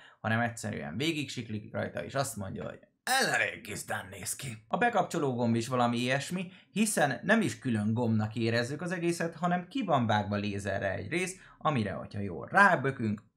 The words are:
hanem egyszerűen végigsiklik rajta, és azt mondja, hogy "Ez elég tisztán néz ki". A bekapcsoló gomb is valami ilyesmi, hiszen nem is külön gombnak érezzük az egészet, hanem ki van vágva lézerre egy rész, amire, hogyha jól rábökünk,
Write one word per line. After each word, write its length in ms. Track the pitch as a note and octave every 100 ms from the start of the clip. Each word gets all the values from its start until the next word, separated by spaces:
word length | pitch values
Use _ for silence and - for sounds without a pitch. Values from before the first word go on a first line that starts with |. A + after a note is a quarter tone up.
| - -
hanem 180 | G#2+ A2+
egyszerűen 580 | A#2 A2+ G#2+ F#2 C#2+ F#2+
végigsiklik 760 | D#3+ D3+ C3 B2+ A#2 G#2+ A2
rajta, 300 | G#2+ G#2 -
és 120 | F#2 C3
azt 200 | - G2+
mondja, 280 | G2 -
hogy 160 | - - - _
"Ez 240 | - C4+ F#3
elég 340 | A#2 G2 E2
tisztán 440 | E2 F#3+ - - F#2
néz 240 | F#2 - -
ki". 280 | C3+ A2+ -
A 100 | F3+
bekapcsoló 580 | A#3+ G#3 F3 E3+ C#3 A#2+
gomb 200 | A#2+ A#2
is 120 | A#2
valami 300 | B2+ A#2+ A#2+
ilyesmi, 540 | B2 C#3 - F3+ F3+ - _
hiszen 480 | F#3+ A3 F#3+ C#3+ -
nem 180 | F3 A3+
is 180 | E3 -
külön 340 | C3 G#2+ G#2+
gombnak 420 | A2+ A2+ A2 G#2+ A2+
érezzük 460 | A2+ A#2 A#2 -
az 100 | E3+
egészet, 440 | F3+ E3+ E3+ E3+ -
hanem 320 | F3 F3+ -
ki 160 | C4+
van 220 | F#3 C#3 A2
vágva 300 | G#2+ G2+ G2+
lézerre 580 | G#2 G2 G2 G2 G2
egy 160 | G2 G2
rész, 260 | F3 F#3 - - -
amire, 340 | D#3 C3 G2
hogyha 280 | C#2+ - G2+
jól 280 | G2+ D#2 -
rábökünk, 720 | F3 G3+ D#3 C3 C3 A2 G#2 -